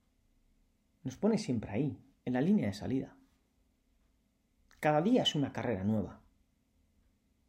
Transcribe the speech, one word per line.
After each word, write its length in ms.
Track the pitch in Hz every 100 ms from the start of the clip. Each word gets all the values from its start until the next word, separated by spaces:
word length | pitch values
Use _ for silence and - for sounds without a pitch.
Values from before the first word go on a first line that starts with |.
| _ _ _ _ _ _ _ _ _ _
nos 140 | 135 -
pone 200 | 208 220
siempre 340 | - 120 -
ahí, 260 | 101 151 - - _ -
en 80 |
la 80 | 127
línea 260 | 156 208 113
de 60 |
salida. 420 | 101 - 135 131 - _ _ _ _ _ _ _ _ _ _ _ _ _ _ _ -
Cada 220 | 156 151
día 220 | 175 247
es 120 | 147 160
una 180 | 135
carrera 300 | 127 117 98
nueva, 380 | 98 110 92 - _ _ _ _ _ _ _ _ _ _ _ _